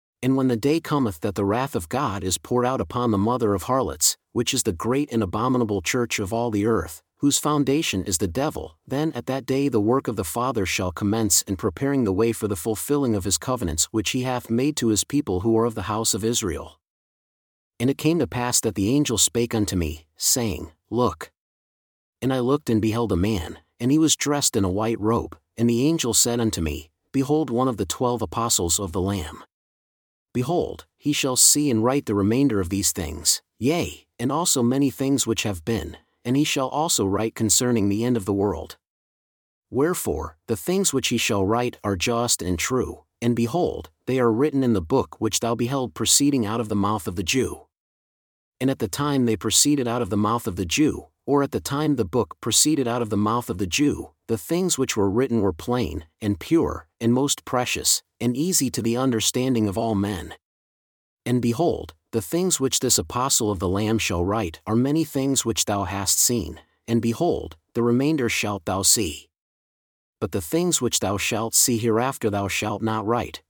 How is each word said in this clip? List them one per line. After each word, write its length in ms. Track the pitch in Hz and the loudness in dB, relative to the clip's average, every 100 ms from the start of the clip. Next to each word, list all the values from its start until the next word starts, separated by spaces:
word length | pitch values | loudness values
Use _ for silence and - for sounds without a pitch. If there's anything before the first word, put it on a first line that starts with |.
| _ - | _ -6
And 140 | 123 135 | 0 2
when 120 | 131 | 2
the 100 | 117 | 2
day 220 | 139 160 | 2 0
cometh 420 | - 147 120 95 | 0 0 0 -2
that 140 | 107 95 | -6 -2
the 100 | 98 | 0
wrath 300 | 113 135 117 | 0 0 -4
of 140 | 87 | -4
God 340 | 123 139 98 | -4 -2 -4
is 140 | 92 - | -4 -4
poured 280 | - 123 123 | -2 0 0
out 160 | 131 | -2
upon 300 | - 123 120 | -4 -2 0
the 60 | 104 | 2
mother 360 | 104 123 110 | 2 2 2
of 100 | 101 | 0
harlots, 540 | - 131 98 67 - - _ | 0 0 0 0 -2 -2 _
which 200 | 113 120 | -4 -2
is 100 | 127 | 0
the 100 | 117 | -2
great 380 | 85 110 131 147 | -2 -2 0 0
and 120 | 117 | -2
abominable 580 | 98 107 123 127 110 101 | -2 0 0 2 0 -2
church 380 | - 127 117 - | -2 -2 -2 -2
of 140 | 98 | -2
all 180 | 117 120 | -2 0
the 140 | 104 107 | 0 2
earth, 360 | 107 82 - _ - | 2 0 -10 _ -2
whose 200 | 143 135 | 0 2
foundation 640 | 151 151 135 143 160 95 90 | 0 0 2 0 0 -2 -2
is 120 | 95 | -2
the 100 | 98 | -2
devil, 500 | 104 151 - - _ - | -2 -4 -4 -12 _ -8
then 240 | 131 156 | -4 -2
at 120 | 123 117 | -4 -6
that 200 | 131 123 | -6 -2
day 240 | 135 139 | 0 2
the 120 | 117 | 2
work 260 | 104 131 127 | 2 2 0
of 80 | 107 | -4
the 80 | |
Father 420 | 95 117 127 120 92 | -4 -2 -2 0 -2
shall 260 | - 92 | -2 -4
commence 500 | - 101 113 107 - | -2 0 2 2 0
in 120 | - 92 | 0 -2
preparing 480 | 107 - 135 139 | -2 -2 0 2
the 100 | 110 | 2
way 180 | 92 117 | 2 2
for 160 | 110 107 | 2 -2
the 80 | 98 | -2
fulfilling 600 | 117 107 - 143 131 107 | -2 -4 0 0 2 0
of 80 | |
his 140 | 92 - | 0 -4
covenants 480 | - - 85 78 - | -2 -4 -2 -2 -2
which 260 | 110 - | -2 -2
he 120 | 131 | -2
hath 260 | 127 123 - | -2 -4 -2
made 260 | 117 143 151 | 0 0 0
to 140 | 117 | 0
his 140 | 104 | 2
people 360 | - 143 143 90 | 0 -2 0 0
who 180 | 110 113 | 2 2
are 80 | 117 | 2
of 100 | 113 | -2
the 80 | |
house 300 | 92 107 113 | -6 -2 -2
of 100 | 107 | 0
Israel. 560 | 110 120 101 71 - - _ _ _ _ _ _ _ _ _ - | 0 -2 -2 -6 -8 -20 _ _ _ _ _ _ _ _ _ -4
And 100 | 123 | -2
it 80 | 139 | 2
came 220 | 156 170 | 2 2
to 80 | 131 | 0
pass 320 | 127 123 - | -2 -2 0
that 140 | 117 104 | 0 0
the 140 | 98 | 2
angel 280 | 139 143 110 | 2 2 2
spake 380 | - 120 120 110 | 2 2 0 0
unto 200 | 104 92 | 0 0
me, 300 | 80 78 - - | -2 -4 -14 -6
saying, 540 | - 131 113 80 73 _ - | -2 0 0 -4 -10 _ -6
Look. 420 | 113 120 - - _ _ _ _ _ _ _ _ - | 0 0 0 -14 _ _ _ _ _ _ _ _ -6
And 120 | 123 | -2
I 60 | 131 | 0
looked 300 | 123 147 - | 2 0 2
and 120 | 113 | 2
beheld 300 | 110 110 113 | 2 0 0
a 60 | 90 | 2
man, 420 | 98 104 - - _ - | 2 0 -4 -12 _ -4
and 120 | 120 | 2
he 60 | 156 | 4
was 180 | 156 - | 4 2
dressed 400 | 143 143 - 113 | 0 0 0 0
in 80 | |
a 60 | 98 | 0
white 300 | 95 110 113 | 0 -2 -2
robe, 380 | 104 113 - - _ - | 0 0 -2 -12 _ 0
and 120 | 117 | 2
the 160 | 117 143 | 2 2
angel 280 | 165 123 | 0 0
said 260 | 104 123 120 | 2 2 2
unto 220 | 113 - | -2 0
me, 300 | 80 78 78 _ _ | -2 -4 -10 _ _
Behold 380 | 135 135 151 143 | -2 2 0 0
one 180 | 117 131 | 0 0
of 100 | 107 | 0
the 80 | 95 | -4
twelve 360 | - 123 120 | -2 -2 0
apostles 580 | 107 - 117 - 87 - | -4 -2 0 0 0 0
of 120 | 98 | -2
the 100 | 92 | -2
Lamb. 420 | 92 101 80 - - _ _ _ _ _ _ _ _ | 0 -2 -6 -12 -20 _ _ _ _ _ _ _ _
Behold, 520 | 123 127 170 - - - _ | -6 -2 0 -2 -6 -18 _
he 160 | 147 | -2
shall 220 | 147 139 127 | 0 0 4
see 360 | - 147 147 | 4 4 2
and 120 | 113 | 2
write 220 | 117 143 131 | 2 0 0
the 80 | |
remainder 460 | 101 98 120 143 104 | 0 2 4 2 2
of 100 | 85 | 0
these 220 | 98 98 | -2 -2
things, 500 | - 78 80 - - _ - | -2 -6 -4 -2 -2 _ -4
yea, 480 | 120 170 117 - _ - | -2 0 -2 -8 _ -6
and 120 | 123 | -2
also 300 | 143 175 135 | 0 0 2
many 280 | 117 135 139 | 2 2 2
things 360 | - 135 139 - | 0 0 0 0
which 180 | 113 | -2
have 220 | 110 92 80 | -2 -4 -4
been, 320 | 113 - - _ _ 120 | -4 -4 -12 _ _ -2
and 100 | 135 | 0
he 80 | |
shall 240 | 151 147 131 | 2 0 -2
also 360 | 143 165 - 98 | -2 0 2 2
write 300 | 104 113 - | 0 -2 -2
concerning 520 | 110 - 123 117 101 | 2 2 4 2 2
the 160 | 101 | 0
end 140 | 120 120 | 0 -2
of 80 | 101 | 0
the 80 | |
world. 440 | 98 101 85 - - _ _ _ _ _ _ _ _ - | 0 0 -2 -8 -16 _ _ _ _ _ _ _ _ -6
Wherefore, 680 | 113 156 180 - 78 80 - - | 0 2 0 -2 -4 -4 -12 -6
the 100 | 113 | -4
things 340 | - 185 185 | 0 2 2
which 180 | 135 - | 0 0
he 80 | 117 | 0
shall 280 | - 104 95 | 0 2 2
write 320 | 117 123 - | 2 0 -2
are 120 | 104 95 | -2 -2
just 460 | 123 117 120 - | 0 0 0 0
and 160 | 87 90 | 0 -2
true, 460 | - 127 73 76 _ - | 0 0 -2 -6 _ -4
and 140 | 117 117 | 0 2
behold, 560 | 113 170 160 - - _ - | 2 2 0 -2 -10 _ -2
they 120 | 131 | 2
are 120 | 120 | 4
written 320 | 110 151 139 | 4 2 2
in 100 | 127 | 4
the 80 | 104 | 4
book 340 | 80 131 - - | 6 4 2 -2
which 200 | 110 - | -2 0
thou 160 | 113 117 | -2 0
beheld 380 | 120 139 123 | 0 -2 -4
proceeding 520 | - 110 - 143 139 104 | -2 2 4 6 4 2
out 140 | 113 | -2
of 80 | 110 | -2
the 80 | 104 | 0
mouth 320 | 98 107 - | 2 0 -2
of 80 | 92 | -6
the 80 | |
Jew. 440 | 85 131 117 - - _ _ _ _ _ _ _ _ - | -2 0 0 -4 -16 _ _ _ _ _ _ _ _ -4
And 100 | 131 | -2
at 100 | 135 | -2
the 80 | 110 | -4
time 380 | - 147 139 120 | -2 0 2 2
they 100 | 110 | 2
proceeded 520 | 113 - 143 147 120 | 0 2 2 2 0
out 140 | 120 | -2
of 80 | 104 | -2
the 80 | 104 | 0
mouth 300 | 104 117 113 | 2 0 -2
of 80 | 92 | -4
the 100 | 90 | -2
Jew, 420 | - 147 - - _ - | 2 0 0 -8 _ 0
or 180 | 143 | 2
at 80 | 139 | 2
the 80 | 104 | -2
time 360 | - 139 151 131 | -4 -2 0 0
the 100 | 98 | 0
book 320 | 123 104 - | 0 -2 -4
proceeded 460 | 123 - 151 151 120 | -2 2 2 2 0
out 140 | 120 | -2
of 80 | 110 | -2
the 80 | 104 | 0
mouth 320 | 104 120 120 | 0 0 -4
of 80 | 92 | -4
the 100 | 95 | -4
Jew, 440 | 107 147 82 - _ - | 0 0 0 -8 _ -6
the 100 | 113 | -6
things 400 | - 170 185 - | -2 -2 0 0
which 200 | 131 - | -2 0
were 120 | 98 | 2
written 320 | 107 131 117 | 2 2 2
were 120 | 98 | 2
plain, 520 | 85 - 123 98 80 - - | 0 -2 -2 -2 -4 -10 -8
and 180 | 107 101 | -4 -4
pure, 480 | - 165 127 - - - | 2 2 2 -4 -12 -2
and 140 | 117 | 2
most 320 | 123 139 - - | 2 2 -2 -2
precious, 560 | 127 123 - - - _ - | -2 -2 -2 0 -2 _ -4
and 160 | 127 123 | -2 0
easy 340 | 175 180 131 | 0 0 0
to 100 | - | 0
the 160 | 113 120 | 0 2
understanding 680 | 131 113 - 127 131 120 107 | 2 2 0 0 0 2 2
of 100 | 98 | 0
all 180 | 113 104 | 0 0
men. 380 | 101 92 - - _ _ _ _ _ _ _ _ - | 0 -4 -10 -16 _ _ _ _ _ _ _ _ -2
And 160 | 123 | 0
behold, 520 | 117 117 165 - - - _ 113 | 0 2 0 0 -8 -16 _ -4
the 60 | |
things 400 | - 165 185 - | -2 0 0 0
which 180 | 131 - | 0 0
this 180 | 127 - | 2 0
apostle 540 | - 123 135 - 107 | 0 -2 0 0 0
of 80 | 98 | 0
the 80 | 95 | 0
Lamb 300 | 95 110 110 | 0 0 0
shall 260 | - 87 | 0 -2
write 380 | 90 110 92 80 - | 0 0 -4 -8 -2
are 80 | |
many 300 | 113 135 156 | 0 2 0
things 400 | 156 139 139 135 | 0 -2 0 0
which 220 | 113 107 - | 0 -2 -2
thou 180 | 101 | -2
hast 340 | 90 98 95 - | -2 -4 -2 0
seen, 440 | - 120 80 90 _ _ - | 2 0 -4 -10 _ _ -2
and 140 | 117 | 0
behold, 560 | 113 113 170 98 - - _ | 0 0 0 -2 -4 -16 _
the 100 | 120 | -2
remainder 460 | 120 123 143 156 120 | 2 2 2 0 0
shalt 340 | - 104 101 | -2 -2 -4
thou 200 | - 95 | -4 0
see. 460 | 95 - 90 73 - _ _ _ _ _ _ _ _ - | 2 2 0 -6 -16 _ _ _ _ _ _ _ _ -8
But 100 | 104 | -4
the 100 | 101 | -4
things 400 | - 160 175 160 | -2 0 0 0
which 200 | 120 - | 0 0
thou 160 | 95 101 | 0 -2
shalt 360 | - 110 110 | -2 -2 0
see 240 | - - 113 | 2 2 2
hereafter 520 | 117 110 127 135 113 | 2 2 0 -2 -2
thou 180 | 101 98 | 0 -2
shalt 340 | - 107 101 | -2 -4 -2
not 240 | 110 110 104 | -2 -2 0
write, 360 | 117 - - _ | -2 -2 -10 _